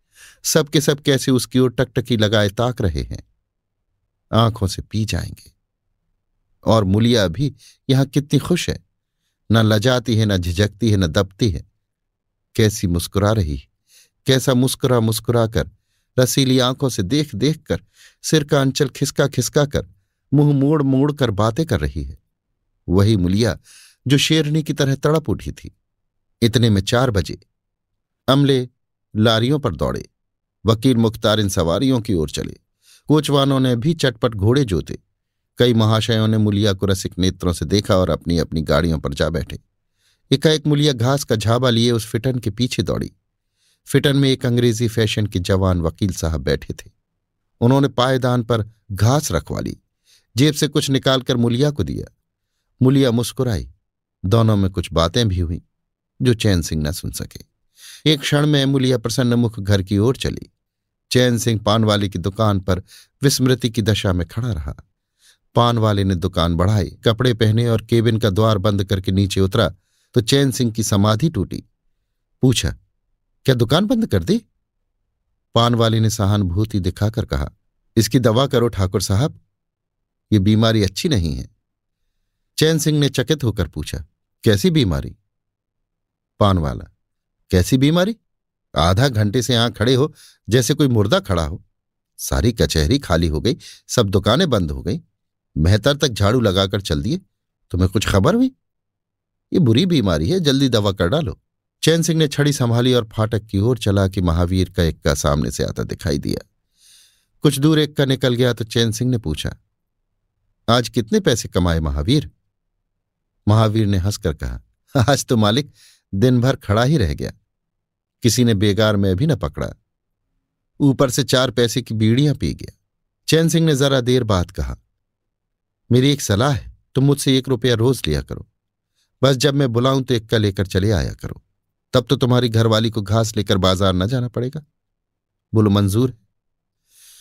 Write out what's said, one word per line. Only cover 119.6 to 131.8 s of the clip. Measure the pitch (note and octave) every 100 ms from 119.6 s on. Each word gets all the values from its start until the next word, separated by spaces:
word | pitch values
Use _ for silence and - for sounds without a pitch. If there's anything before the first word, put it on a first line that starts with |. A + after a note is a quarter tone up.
| A#1 - _ _ _ _ _ _ _ _ _ -
ऊपर | C#3+ A#2 C3+
से | A#2
चार | B2 C3 B2+
पैसे | A#2 A#2 -
की | A2+
बीड़ियां | A2 A2 A#2+ D3
पी | C#3 D#2
गया।" | - - - _ _ _ _ -
चैन | D#3+ E3
सिंह | D#3+ D#3+
ने | C3
जरा | C#3 C3+
देर | A#2+ B2+
बाद | A2+ F#2+ E2+
कहा, | - C#2 B1 _ _ _ _ _ _ _ _ _ _ -
"मेरी | B2 C#3
एक | C#3
सलाह | - G2+ C#3
है, | A#2+ - - _
तुम | -
मुझसे | C#3 C#3+ D3 C3
एक | B2+
रुपया | A#2+ B2+
रोज | A2+ B2 A#2+ D#2
लिया | C#2+
करो, | - - - _ _ _ _ _ _ -
बस | C3 C3+
जब | C#3+
मैं | C#3 C3+
बुलाऊं | A#2 C3 C#3
तो | C3
एक्का | A#2+ - A2+
लेकर | G#2 G2 F#2+
चले | F#2+ G2+
आया | F#2+ A#1+
करो, | G#1 - - _ _ _ _